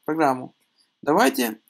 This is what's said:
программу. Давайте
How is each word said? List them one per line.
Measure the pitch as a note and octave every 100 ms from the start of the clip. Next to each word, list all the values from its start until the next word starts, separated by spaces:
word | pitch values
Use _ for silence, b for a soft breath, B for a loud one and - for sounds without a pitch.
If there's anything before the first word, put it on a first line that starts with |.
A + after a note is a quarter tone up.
программу. | - D#3+ C#3+ B2+ C3 _ _ _ _ _
Давайте | C#3+ E3+ C4 C3 A#2+ G#2+